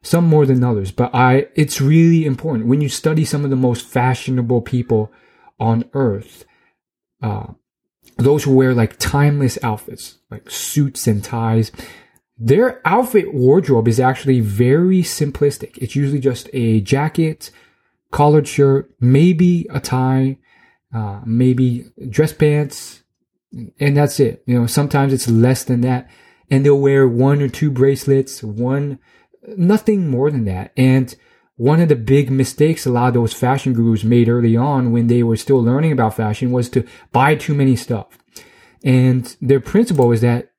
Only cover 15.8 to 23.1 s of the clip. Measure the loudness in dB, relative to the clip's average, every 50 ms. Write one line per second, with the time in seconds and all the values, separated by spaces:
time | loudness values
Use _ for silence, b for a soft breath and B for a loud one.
15.8 | -12 -6 -4 -4 -2 -2 -2 -2 -2 -2 -4 -4 -10 -10 -6 -4 0 0 0 0
16.8 | 0 0 -2 0 0 -2 -2 -2 -2 -4 -4 _ -16 -20 b b b b b b
17.8 | b b b b b _ -2 2 2 4 4 4 2 0 0 2 2 2 2 0
18.8 | -2 _ _ _ 2 2 4 6 4 4 4 4 2 2 2 0 -4 -6 -10 -10
19.8 | -6 -4 -2 -2 0 0 0 0 0 -2 -4 _ b b b b b b b b
20.8 | b _ -10 -8 -8 -8 -10 -12 -8 -4 -2 0 2 2 2 2 0 0 -2 -4
21.8 | -10 -16 _ -16 -16 -6 -2 0 0 0 0 _ 0 2 2 0 -2 -4 -8 -14
22.8 | -18 -20 -20 _ _ _